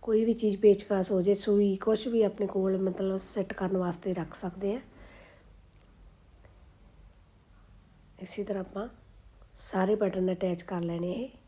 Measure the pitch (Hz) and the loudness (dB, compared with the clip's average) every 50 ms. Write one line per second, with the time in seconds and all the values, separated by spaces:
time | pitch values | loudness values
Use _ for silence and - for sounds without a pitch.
0 | - 233 220 220 226 226 226 226 226 214 196 190 - 208 196 202 - - 208 190 | -2 2 2 4 4 4 2 2 2 0 0 6 8 6 8 6 4 0 0 0
1 | 185 - 208 185 175 202 202 196 - 220 202 202 208 202 190 190 - 220 220 220 | 2 2 2 2 4 4 2 2 2 2 4 4 4 4 2 0 2 0 0 2
2 | - 254 233 226 214 196 202 - 208 190 - 202 190 190 190 185 190 190 185 185 | 0 0 2 2 2 2 2 -2 -4 -2 0 0 0 0 0 0 0 -2 -2 -2
3 | 190 190 190 190 - - - 214 190 190 - - 190 185 190 185 180 175 175 - | -4 -2 0 0 0 0 0 -2 -4 -6 -4 -4 -2 -2 0 0 0 -2 -2 -4
4 | - 196 180 180 165 - - - - 180 175 185 196 196 208 262 262 - - - | -4 -4 -4 -4 -6 -6 -6 -6 -6 -6 -8 -4 -4 -4 -4 -4 -8 -14 -20 -20
5 | - - - - - - - - - - - - - - - - - - - - | -20 -20 -20 -20 -20 -20 -20 -20 -20 -20 -20 -20 -20 -20 -20 -20 -20 -20 -20 -20
6 | - - - - - - - - - - - - - - - - - - - - | -20 -20 -20 -20 -20 -20 -20 -20 -20 -20 -20 -20 -20 -20 -20 -20 -20 -20 -20 -20
7 | - - - - - _ _ _ _ _ - - - - - - - - - - | -20 -20 -20 -20 -20 _ _ _ _ _ -20 -20 -20 -20 -20 -20 -20 -20 -20 -20
8 | - - - - 190 190 - - 196 190 202 196 185 - - 196 214 247 254 - | -20 -20 -10 -8 -6 -4 -4 -4 -4 -4 -6 -6 -6 -8 -8 -10 -10 -10 -12 -20
9 | - - - - - - - - - - - - - - - 190 190 190 214 208 | -20 -20 -20 -20 -20 -20 -20 -20 -20 -20 -10 -6 -6 -2 0 0 2 2 2 2
10 | 208 190 180 190 185 185 185 180 196 185 175 175 - - 190 175 170 170 170 170 | 2 0 0 0 0 0 0 -2 -2 -4 -2 -4 -6 -6 -4 -4 -4 -4 -4 -4
11 | 175 180 180 226 247 269 - - - | -4 -6 -6 -6 -8 -10 -12 -18 -20